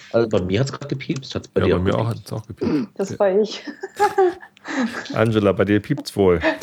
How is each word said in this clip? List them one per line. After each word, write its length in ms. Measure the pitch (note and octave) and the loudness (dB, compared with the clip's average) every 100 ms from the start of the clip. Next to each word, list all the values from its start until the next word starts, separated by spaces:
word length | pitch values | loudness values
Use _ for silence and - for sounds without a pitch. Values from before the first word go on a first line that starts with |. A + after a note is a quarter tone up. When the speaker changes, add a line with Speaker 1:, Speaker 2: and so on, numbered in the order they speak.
| - | -4
Speaker 1:
Also 160 | A#2 A#2 | 0 2
bei 100 | G#2+ | 0
mir 200 | F#2 G2 | 0 0
hat's 120 | C3+ | 0
grad 160 | - - | -4 -8
gepiepst. 460 | C#3 - C3+ - | -8 -4 -6 -6
Hat's 140 | - - | -10 -6
bei 140 | - | 0
Speaker 2:
Ja, 40 | F#2+ | 2
Speaker 1:
dir 80 | |
Speaker 2:
bei 60 | F2 | 2
Speaker 1:
auch 40 | |
Speaker 2:
mir 120 | F#2+ A2+ | 2 0
auch, 140 | A2+ | -2
Speaker 1:
gepiepst? 220 | G#2+ - | -4 -8
Speaker 2:
hat's 20 | - | -10
auch 40 | - | -10
gepiepst. 400 | A2+ - D4+ A3 - | -6 -2 -2 -4 -6
Speaker 3:
Das 240 | G3 G3+ | -6 0
war 200 | G3+ F#3+ | 2 2
ich. 240 | G#3+ - - - F#4+ - | 0 -4 -14 -14 -10 -2
<laughs> 1160 | G4+ - F#4 - - _ - D4+ A#3 - - - | 0 4 2 0 -12 _ -8 -4 -4 -4 -4 0
Speaker 2:
Angela, 360 | A2+ A2 G2+ | 2 4 4
bei 120 | F#2 G2 | 4 4
dir 140 | G#2 | 2
piept's 360 | - C#3 - G2+ | 0 -4 -4 2
wohl. 240 | F#2+ E2+ D#4 - | 4 4 2 -2